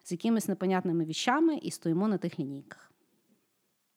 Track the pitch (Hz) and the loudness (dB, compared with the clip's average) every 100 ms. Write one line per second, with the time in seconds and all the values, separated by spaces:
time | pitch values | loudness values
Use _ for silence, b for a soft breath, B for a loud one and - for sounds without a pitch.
0 | - 175 233 226 208 185 190 185 180 170 | -10 -4 0 2 0 -2 0 0 0 0
1 | 160 156 - 277 330 294 - - 170 165 | -2 -2 2 4 4 2 -4 -4 0 2
2 | 214 185 170 - 139 139 - - - _ | 2 0 -2 -6 -6 -8 -14 -20 -20 _
3 | _ _ _ _ _ _ _ _ _ | _ _ _ _ _ _ _ _ _